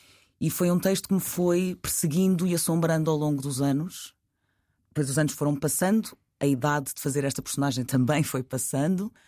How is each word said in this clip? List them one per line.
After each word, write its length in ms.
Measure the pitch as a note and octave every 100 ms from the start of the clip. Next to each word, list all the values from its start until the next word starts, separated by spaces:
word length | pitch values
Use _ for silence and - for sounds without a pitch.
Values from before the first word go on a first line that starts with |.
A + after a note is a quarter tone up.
| - _ _ -
E 80 | D#3
foi 220 | - F3+
um 80 | F3
texto 280 | F#3+ F#3+ -
que 60 |
me 60 | F#3+
foi 580 | - - F3+ F3 F#3 -
perseguindo 680 | - - E3 D#3+ F#3+ F3+ F#3
e 80 | E3+
assombrando 560 | - E3 E3 D#3+ D#3
ao 60 | D3+
longo 240 | D3+ C#3+
dos 200 | C#3 C3
anos. 540 | C#3 C#3 F3 - - _ _ _ _ _ _ _ _
Depois 240 | - C3+
os 80 | C#3
anos 140 | D3+
foram 220 | - D3 C#3
passando, 600 | D3+ - F#3 A3 - - _ -
a 80 | C#3+
idade 460 | C3 D3 D3 C#3 -
de 60 |
fazer 220 | D3 C#3
esta 180 | C3+ -
personagem 440 | - - C#3 B2+ A#2+
também 380 | C3 B2 D3+
foi 180 | C#3+ C3
passando, 720 | B2+ - - C#3 D3+ F#3 G#3 -